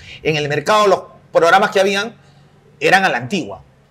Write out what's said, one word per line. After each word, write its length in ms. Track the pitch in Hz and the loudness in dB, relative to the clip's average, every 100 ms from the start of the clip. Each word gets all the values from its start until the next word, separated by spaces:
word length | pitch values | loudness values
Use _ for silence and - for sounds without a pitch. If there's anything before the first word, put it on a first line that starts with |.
| - - | -20 -8
en 120 | 147 151 | -4 -4
el 140 | 147 | -4
mercado 380 | 147 147 214 208 | -4 0 2 2
los 140 | 175 - - _ | 0 -4 -20 _
programas 400 | 175 165 190 208 | 0 4 4 2
que 80 | 196 | 0
habían 360 | 196 196 226 - _ _ _ _ _ - | 0 -2 -6 -12 _ _ _ _ _ -4
eran 260 | 143 196 185 | 0 2 2
a 40 | |
la 80 | 120 | -2
antigua. 440 | 123 190 101 95 - _ _ | -4 -6 -6 -12 -20 _ _